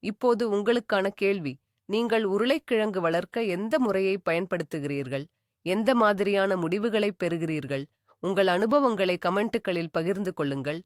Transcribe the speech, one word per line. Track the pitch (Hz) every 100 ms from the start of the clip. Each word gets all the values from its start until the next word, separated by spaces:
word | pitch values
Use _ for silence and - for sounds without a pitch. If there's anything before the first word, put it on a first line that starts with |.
இப்போது | 185 214 254 233 233
உங்களுக்கான | 202 208 240 - 202 196
கேள்வி, | 202 196 196 147 127 _ _
நீங்கள் | _ 208 233 220
உருளைக்கிழங்கு | 214 196 233 294 - 233 214 190
வளர்க்க | 170 170 180 -
எந்த | 226 175 214 311
முறையை | 247 190 190 190 180
பயன்படுத்துகிறீர்கள்? | 165 185 180 156 160 143 143 135 135 147 _ _ _
எந்த | - 190 226
மாதிரியான | 247 214 202 202 196 196 190
முடிவுகளை | 165 190 220 214 208 202
பெறுகிறீர்கள்? | 175 170 160 156 135 139 143 _ _ _
உங்கள் | - 196 190
அனுபவங்களை | 180 220 285 269 214 185 180 180
கமெண்ட்டுகளில் | 185 220 233 - 175 165
பகிர்ந்து | - 165 190 190
கொள்ளுங்கள். | 180 147 139 135 160